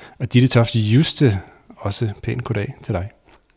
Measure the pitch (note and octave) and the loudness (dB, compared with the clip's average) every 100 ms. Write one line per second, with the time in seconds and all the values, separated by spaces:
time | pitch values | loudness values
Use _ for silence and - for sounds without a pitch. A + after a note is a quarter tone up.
0 | - - B2 B2 B2 B2 A#2 A#2 G#2+ A#2+ | -20 -12 0 2 4 4 2 0 2 2
1 | D#3+ - C#3+ F#2+ - - _ - G2+ - | 2 2 2 0 -6 -20 _ -10 -8 -4
2 | A2 - - B2 - G#2+ A2+ - - F#2 | -6 -6 -8 -6 -4 -4 -6 -8 -6 -6
3 | G2 _ _ _ _ | -6 _ _ _ _